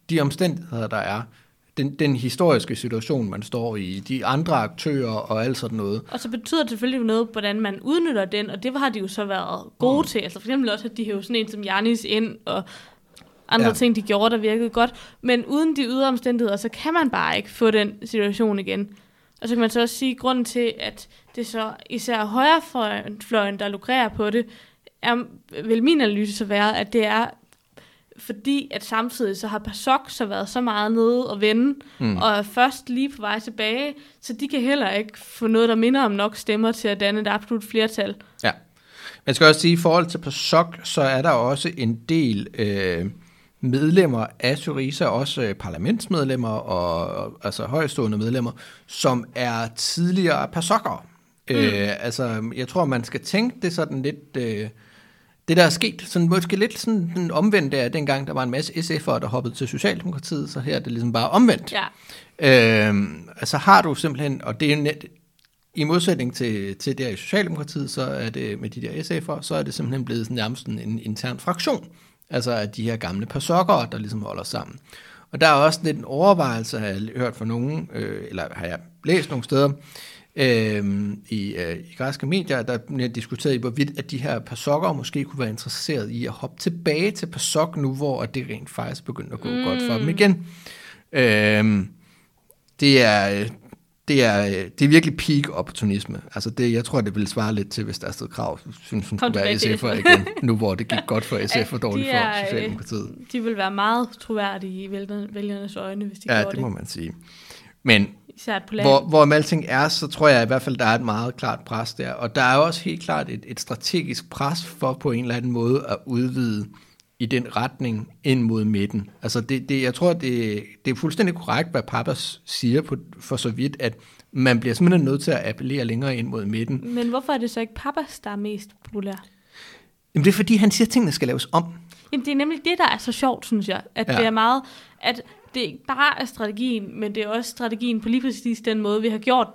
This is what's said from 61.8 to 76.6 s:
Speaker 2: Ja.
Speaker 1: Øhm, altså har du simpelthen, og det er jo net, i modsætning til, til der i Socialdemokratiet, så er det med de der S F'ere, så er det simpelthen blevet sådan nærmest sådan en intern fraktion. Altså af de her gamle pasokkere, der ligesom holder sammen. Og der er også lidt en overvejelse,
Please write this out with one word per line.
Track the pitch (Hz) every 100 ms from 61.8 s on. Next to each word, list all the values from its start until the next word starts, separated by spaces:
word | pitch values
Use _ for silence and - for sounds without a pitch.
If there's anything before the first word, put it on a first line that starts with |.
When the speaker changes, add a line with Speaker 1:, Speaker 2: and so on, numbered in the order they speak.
| - - - - - -
Speaker 2:
Ja. | 151 127 113 110 107
Speaker 1:
Øhm, | 104 98 78 85 -
altså | 120 147
har | - 196
du | 185 131
simpelthen, | 160 131 147 135
og | - 117
det | 156
er | 147
jo |
net, | 147 151 - _ _ _ _ _ _ -
i |
modsætning | 151 170 170 165 123 123
til, | 120 107 98 98
til | - 131
der | 131
i | 98
Socialdemokratiet, | - 202 185 160 143 156 139
så | -
er | 131 135 113
det | 127 120 104
med | 113
de | 123
der | 120 -
S | 160
F'ere, | 165 170 147
så | 147 156
er |
det | 143
simpelthen | 127 120 131 123
blevet | 117 110
sådan | 123
nærmest | 107 131
sådan | - 110
en | 110 113
intern | 110 107 131 123
fraktion. | - 170 311 254 - - _ _ _
Altså | 127 120
af | 117 104
de | 110
her | 113 113
gamle | 90 95 113
pasokkere, | 143 - 175 180 156 117
der | 113
ligesom | 107 110
holder | 104 95
sammen. | - 113 - - _ - - - _
Og | 139
der | 156
er |
også | 143 151 170
lidt | 165 147
en | 117
overvejelse, | 135 190 185 135 113